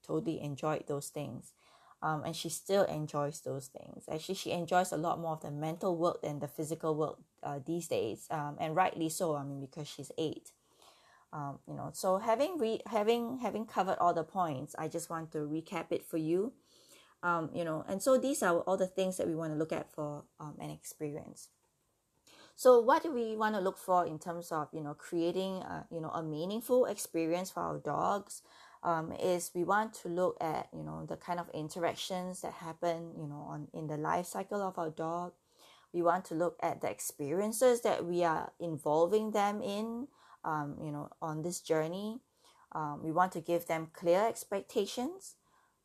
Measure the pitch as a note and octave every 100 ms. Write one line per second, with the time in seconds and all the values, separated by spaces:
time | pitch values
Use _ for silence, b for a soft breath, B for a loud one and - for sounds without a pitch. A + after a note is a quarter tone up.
0 | - D#3 E3+ D#3 D3 C3+ D#3 D3+ - C#3+
1 | - D3+ C#3+ - - B B B B B
2 | D#3 D3+ - D#3+ E3 - - G3 - D#3
3 | D3+ D3 C#3+ D3 C3 C3+ - - - -
4 | - D#3+ D#3+ F#3+ - F3 E3+ F3+ F#3 D#3+
5 | E3 E3 E3 D#3 D#3+ D3 D#3+ E3+ G3+ E3+
6 | E3+ - - D3 C#3+ - D3+ D#3+ D#3+ D3+
7 | D3+ - - _ D3 C#3+ C3+ E3+ E3 A2
8 | G#2+ - - D#3 D3 D3 D#3+ D#3+ F#3 -
9 | D#3+ D#3+ F3 D3 C#3 C#3 C3+ - D3 -
10 | C3+ - D#3 - - - b b b b
11 | b b b D#3 C#3 C#3 - D3 D3 -
12 | F#3+ F#3+ A3+ A#3 D4+ F4 A3 A3 - G#3+
13 | G#3 A#3 A#3 C4 A3 G#3 A3 G#3+ F#3+ -
14 | F3 E3 D#3+ G3 E3+ C3 D3+ - D#3+ E3+
15 | - E3 D#3+ D#3 D3 D#3+ D#3+ E3 E3 E3+
16 | - E3 D#3 F3+ A#3 - B B B B
17 | B B F3 E3+ D#3+ - E3 D#3 - G3
18 | C4+ C4 C4 D4 F#3+ E3+ F3+ G3 F#3 -
19 | F#3 F#3 F3 D#3+ D#3+ D#3 D#3+ D#3+ - -
20 | D3 D3 - - D3+ D3 D3+ D#3 - -
21 | D3+ D3 - - - _ _ _ _ _
22 | _ _ B B B - C4 A#3+ A3+ D#4
23 | E4 B3 A3+ A3 G#3+ G#3+ F#3 F3+ - F3+
24 | E3 D#3 F3+ E3+ E3+ D#3+ - D#3+ D3 D3+
25 | - E3+ E3+ F#3 F#3+ F#3 - - - E3
26 | D#3 E3+ D#3+ D3+ F3+ A3 - B3+ B3 -
27 | - E3 D#3+ F3 F#3+ F3 E3 D3+ D3 D3+
28 | F3 G3+ G3+ - B B B B - E3
29 | E3 - F3+ F3 - F3+ E3+ G#3 A3 -
30 | F#3 E3+ F3+ - E3 D3+ - E3 D#3 D#3+
31 | D#3 D#3 - F3 E3 D#3 D#3 E3 E3 -
32 | - F#3 F3+ F3+ - - E3 D#3+ E3+ E3
33 | E3 E3 D3 C#3+ D3+ D3+ D3 E3+ D#3 D3+
34 | D#3 F3 F3 G3 G3 G3+ F#3+ F#3 D#3+ D#3+
35 | D#3+ E3+ F3 - B B B B B F3
36 | E3+ F3+ - D#3+ E3+ - E3+ - - -
37 | - - C#3+ F3 G#3+ A3 B3+ A#3+ A3 -
38 | E3+ F3 E3+ D#3+ - - E3+ D3+ D3+ D#3
39 | E3+ G#3+ A3 G#3 G3+ G#3 G3+ G3+ A3+ A#3
40 | C#4 B B B D#3+ D#3 D3 - D#3 D3
41 | - - E3 D#3 E3+ F3+ - D#3+ D#3 F#3
42 | G#3 A#3 - b b b b D#3 D3+ D3
43 | D#3 D#3+ F#3 E3+ D#3 E3+ E3+ D#3+ D#3+ -
44 | F3 F3+ A3+ - - G3 - A#3 G3+ -
45 | C4 F#4+ - - b b b b